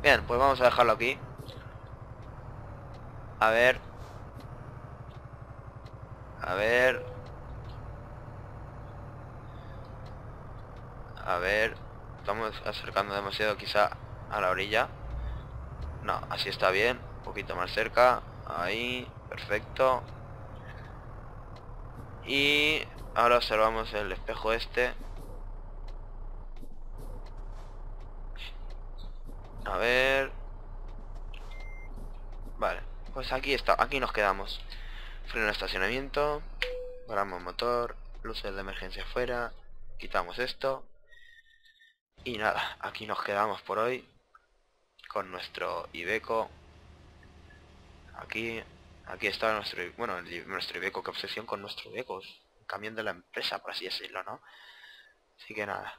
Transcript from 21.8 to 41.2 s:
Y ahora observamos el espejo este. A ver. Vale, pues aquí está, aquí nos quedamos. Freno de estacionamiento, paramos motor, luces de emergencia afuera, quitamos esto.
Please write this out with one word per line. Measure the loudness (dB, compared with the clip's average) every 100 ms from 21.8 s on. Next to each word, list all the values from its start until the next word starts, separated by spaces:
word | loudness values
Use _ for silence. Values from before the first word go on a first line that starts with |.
| -10 -10 -10 -10 0
Y | 4 6 6 6 4 -2 -8 -2
ahora | 6 8 8
observamos | 8 6 6 6 0
el | -2 -2
espejo | -4 -4 -2 2
este. | 2 2 2 2 0 -8 -8 -8 -8 -8 -8 -8 -8 -8 -8 -8 -8 -8 -8 -8 -8 -8 -8 -8 -8 -8 -8 -8 -8 -8 -8 -8 -8 -8 -8 -8 -8 -8 -8 -8 -8 -8 -8 -8 -8 -8 -8 -8 -8 -10 -8
A | -2 2
ver. | 6 6 6 6 2 -2 -8 -10 -10 -8 -8 -10 -8 -8 -8 -8 -8 -8 -8 -8 -8 -8 -8 -8 -8 -8 -8 -2
Vale, | 0 0 -6 -8 -8
pues | -6 -2
aquí | 0 2
está, | 2 4 6
aquí | 6 4
nos | 0
quedamos. | 4 4 4 0 -6 -8 -8 -8 -8 -8 -8 -6
Freno | 2 2
de |
estacionamiento, | 2 0 2 2 0 0 2 2 0 -4 -4 -4 -4 -8 -10 -2
paramos | 0 0 -2
motor, | -6 -2 0 2 0 -6 -10 -8
luces | -6 -6 -6
de | -6
emergencia | -6 -6 -8 -6
afuera, | -4 0 0 0 -4 -6 -12 -10 -6 -6
quitamos | 0 0 0 -2
esto. | -4 0 -2 -2 -8 -18 -20 -20